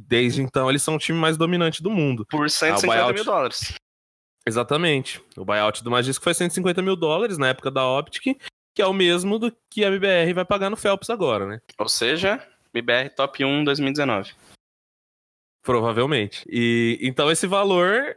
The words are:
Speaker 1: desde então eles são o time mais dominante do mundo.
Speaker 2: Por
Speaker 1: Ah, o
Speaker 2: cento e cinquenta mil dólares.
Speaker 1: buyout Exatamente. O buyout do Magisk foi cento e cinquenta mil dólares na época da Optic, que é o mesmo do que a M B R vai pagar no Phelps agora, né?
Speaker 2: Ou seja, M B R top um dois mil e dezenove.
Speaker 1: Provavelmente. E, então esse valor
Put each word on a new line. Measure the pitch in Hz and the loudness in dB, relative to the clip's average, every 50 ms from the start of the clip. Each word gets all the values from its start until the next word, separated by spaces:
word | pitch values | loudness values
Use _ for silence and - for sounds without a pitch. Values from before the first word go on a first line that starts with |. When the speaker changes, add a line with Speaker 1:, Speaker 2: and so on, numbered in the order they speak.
| 107 - | -4 0
Speaker 1:
desde | 120 120 123 120 117 135 | 2 2 2 2 0 -2
então | 135 127 - 139 131 131 | -2 -2 -2 0 0 0
eles | 139 143 | 0 0
são | - 156 156 | 0 -2 -2
o | 147 | -2
time | - - 165 165 | -2 -2 -2 0
mais | 160 160 160 | 0 0 2
dominante | 156 165 170 180 175 170 160 - - | 0 0 0 0 0 0 -2 -2 -4
do | 160 208 | -4 -2
mundo. | 220 175 147 139 123 110 104 | 0 0 0 0 0 -2 -4
Speaker 2:
Por | - - 151 | -4 -2 0
Speaker 1:
Ah, | 147 | 0
o | 147 | 0
Speaker 2:
cento | - - 160 156 101 - | 0 0 0 0 2 2
e | |
cinquenta | - 110 113 113 117 127 | 2 2 2 2 2 2
mil | - 214 214 | 0 -2 -2
dólares. | 240 196 160 131 117 - - | 0 0 0 0 -2 -4 -6
Speaker 1:
buyout | - - - - - _ _ _ _ _ _ _ _ _ _ _ - | -8 -8 -10 -12 -18 _ _ _ _ _ _ _ _ _ _ _ -6
Exatamente. | 113 110 120 120 - 143 156 175 165 143 135 127 - - - - _ - | -2 -2 -2 0 0 0 0 2 2 0 0 -2 -6 -10 -14 -18 _ -16
O | 92 95 | -8 -4
buyout | 92 104 104 104 107 - - 113 | -2 0 2 2 0 0 -4 -4
do | 120 | 0
Magisk | 120 123 120 135 131 - | 0 0 2 0 -2 -2
foi | - 175 | -2 -2
cento | 165 - 180 175 | 0 0 -2 -2
e | - | -2
cinquenta | 185 175 180 170 185 | -2 -2 0 0 0
mil | 185 190 190 | -2 -2 -2
dólares | 170 165 151 156 185 233 220 185 | 0 0 0 0 0 -2 -2 -2
na | 147 135 131 | 0 0 0
época | 127 - - 131 | 0 -2 -4 -2
da | 135 135 131 | 0 0 2
Optic, | 127 131 143 151 - - - - 262 269 - - - - _ _ _ - | 2 0 0 -2 -6 -10 -6 -4 -4 -4 -4 -8 -18 -20 _ _ _ -2
que | - | 0
é | 196 | 2
o | 190 196 | 2 2
mesmo | 196 180 175 175 180 185 202 214 220 | 2 2 2 2 2 0 0 -2 0
do | 233 233 - _ _ _ | -2 -4 -4 _ _ _
que | - 214 202 | -2 0 2
a | 196 | 2
M | 196 190 | 2 2
B | 196 | 2
R | 196 185 170 165 175 | 2 4 4 2 2
vai | 175 180 180 | 0 0 0
pagar | - 202 196 196 196 | 0 0 0 0 -2
no | 220 | -2
Phelps | - - 202 196 190 - - | -2 0 0 0 0 -2 -4
agora, | 240 208 175 135 110 101 98 | -2 0 0 0 0 0 -2
né? | 98 107 113 - - - - | -4 -8 -12 -16 -12 -8 -6
Speaker 2:
Ou | 107 113 | -4 -2
seja, | - - 117 123 156 170 190 196 220 269 - - _ _ _ _ | 0 0 2 0 2 2 0 0 -2 -2 -6 -14 _ _ _ _
M | - 117 | -6 -2
B | 120 120 | 0 2
R | 120 127 135 143 | 2 2 0 -2
top | - - 139 139 - - 135 | -2 -2 -2 -2 -2 0 0
um | 135 143 147 | 2 2 2
dois | 151 143 139 147 | 2 2 2 2
mil | 139 135 | 0 0
e | |
dezenove. | 139 147 143 127 110 98 98 - - _ - - - _ _ _ _ _ _ _ _ _ _ _ _ _ _ _ _ _ _ _ _ _ | 0 0 0 0 0 -2 -2 -6 -12 _ -20 -20 -20 _ _ _ _ _ _ _ _ _ _ _ _ _ _ _ _ _ _ _ _ _
Speaker 1:
Provavelmente. | - - 123 113 113 117 107 117 127 147 151 117 104 101 - - - - | -2 0 0 2 2 0 0 0 0 0 0 0 -2 -4 -6 -12 -12 -4
E, | - 120 117 117 117 117 117 117 117 - | -2 0 2 2 4 4 2 2 0 0
então | 117 131 127 - 143 156 | -4 -2 0 2 2 2
esse | 165 - 208 | 2 0 0
valor | 180 196 196 202 196 185 175 175 185 214 254 285 - - | 0 0 2 2 2 2 2 2 2 2 0 -2 -4 -8